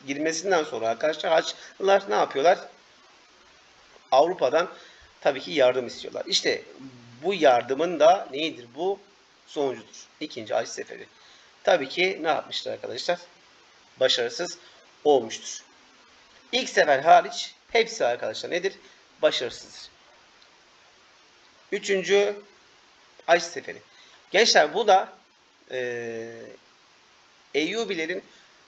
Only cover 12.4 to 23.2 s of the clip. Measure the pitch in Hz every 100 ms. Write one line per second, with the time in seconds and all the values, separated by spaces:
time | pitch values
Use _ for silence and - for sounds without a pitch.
12.4 | - - - 110 110 117 - 175 - _
13.4 | _ _ _ _ _ - 131 127 120 -
14.4 | 175 - - - _ _ 147 139 113 -
15.4 | - - - _ _ _ _ _ _ _
16.4 | _ 240 262 - 160 135 156 175 165 -
17.4 | - - _ - - - 123 120 117 110
18.4 | 120 170 185 - - - _ _ 156 -
19.4 | 120 - - - - _ _ _ _ _
20.4 | _ _ _ _ _ _ _ _ _ _
21.4 | _ _ _ 202 202 196 170 196 202 202
22.4 | - _ _ _ _ _ _ -